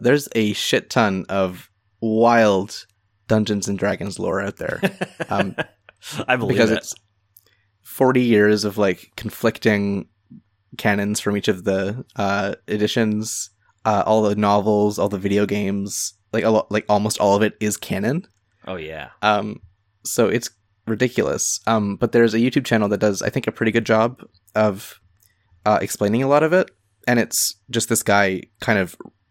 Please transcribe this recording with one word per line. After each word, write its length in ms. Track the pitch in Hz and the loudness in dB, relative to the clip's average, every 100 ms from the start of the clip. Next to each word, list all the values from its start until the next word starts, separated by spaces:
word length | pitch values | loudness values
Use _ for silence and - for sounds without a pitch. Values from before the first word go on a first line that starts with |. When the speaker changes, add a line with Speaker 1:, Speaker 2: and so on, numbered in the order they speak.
Speaker 1:
there's 280 | 113 143 - | 2 2 2
a 180 | 113 104 | 0 0
shit 380 | 101 - 110 - | 0 -2 -2 0
ton 340 | 127 107 95 - | 0 2 0 -2
of 420 | 98 95 92 - _ _ _ | -2 -2 -4 -18 _ _ _
wild 840 | 113 110 117 117 110 95 101 - - _ _ _ - | -2 4 6 6 6 4 0 -10 -18 _ _ _ 0
Dungeons 400 | 110 107 101 95 | 0 0 -2 -4
and 100 | 101 | -2
Dragons 400 | 101 95 101 95 | -2 -2 -6 -6
lore 220 | 92 95 | -4 -4
out 140 | 101 - | -4 -8
there. 240 | - 90 196 - - | -8 -4 -4 -4 -12
Speaker 2:
<laughs> 220 | - - | -10 -6
Speaker 1:
Um, 240 | 101 101 - - _ _ _ - - - | -4 -4 -6 -10 _ _ _ -14 -8 -2
Speaker 2:
I 80 | 127 | -2
believe 200 | 110 110 | 0 2
Speaker 1:
because 120 | 113 | 2
Speaker 2:
it. 80 | 110 | 0
Speaker 1:
it's 160 | - - _ _ _ _ _ _ _ _ | -6 -16 _ _ _ _ _ _ _ _
forty 400 | - - 131 127 | -10 0 2 4
years 420 | 120 107 104 107 | 4 6 6 4
of, 120 | 104 104 | 0 0
like, 360 | 101 90 - - | 0 -2 -8 -12
conflicting 920 | 107 - 117 - 117 104 101 98 - _ _ - _ _ _ - | -12 -2 -2 0 0 2 0 -4 -6 _ _ -20 _ _ _ -4
canons 440 | 110 101 101 104 | 0 0 0 -2
from 160 | 104 101 | -2 -2
each 120 | 104 | -2
of 160 | 92 | -2
the, 400 | 95 95 98 120 - - | -2 -2 -2 -6 -10 -6
uh, 400 | 101 101 101 - - | -2 -2 -4 -6 -6
editions, 840 | 104 104 123 110 107 110 - - _ _ _ 113 | -2 -2 0 0 -2 -4 -8 -10 _ _ _ -2
uh, 160 | 101 | 0
all 180 | - 110 | 2 2
the 120 | 107 | 2
novels, 640 | 104 104 104 101 104 104 101 | 2 2 2 2 2 2 0
all 100 | 98 | -2
the 100 | 98 | -2
video 280 | 98 101 104 | 0 0 0
games, 680 | 104 98 101 101 - - - _ | -2 -4 -4 -6 -6 -8 -12 _
like, 120 | 110 | -2
a 60 | 104 | 2
lo-, 160 | 107 - | 2 0
like, 160 | 110 - | -4 0
almost 300 | 104 104 - | 0 0 0
all 160 | 104 101 | 2 4
of 60 | |
it 120 | 107 - | 2 -2
is 160 | 107 101 | -4 -4
canon. 500 | - 95 107 160 - _ _ _ - | -6 -4 -2 -4 -6 _ _ _ -12
Speaker 2:
Oh, 100 | 92 | -10
yeah. 340 | 78 78 69 - | -10 -12 -14 -2
Speaker 1:
Um, 380 | 104 104 104 - - _ _ _ | 0 0 -2 -10 -18 _ _ _
so 240 | - - 107 | -6 0 2
it's 220 | 113 - - _ _ - | 0 -4 -14 _ _ -8
ridiculous. 720 | 107 127 120 76 73 - - - | -2 -2 0 -2 -2 -4 -4 -2
Um, 300 | 113 101 98 | -2 -2 -4
but 160 | 117 | 0
there's 220 | 120 117 | 4 4
a 40 | 113 | 2
YouTube 260 | 123 139 127 | 0 0 0
channel 220 | 113 104 | 0 0
that 100 | 101 | 2
does, 220 | 107 98 | 0 0
I 80 | - | -4
think, 160 | 139 120 | -4 -6
a 60 | |
pretty 200 | - 110 | -2 0
good 140 | 117 110 | 0 2
job 340 | 110 117 127 - _ _ | 2 2 -2 -20 _ _
of 460 | 107 107 98 - - _ _ _ _ _ _ | 0 0 0 -10 -20 _ _ _ _ _ _
uh, 140 | 110 107 | 0 0
explaining 420 | 101 - 104 113 | 0 -2 0 0
a 60 | 135 | 2
lot 140 | 143 | 2
of 100 | 156 | 4
it, 180 | 180 - - _ _ - | 2 0 -6 _ _ 0
and 120 | 120 | 0
it's 360 | 104 - - - - | 0 -2 -4 -6 -8
just 180 | 117 - | -4 -2
this 140 | 117 | -2
guy 400 | - 101 98 95 - - | 2 4 2 0 -8 -8
kind 180 | - 104 | 0 0
of 180 | 90 - - _ _ | 0 -6 -20 _ _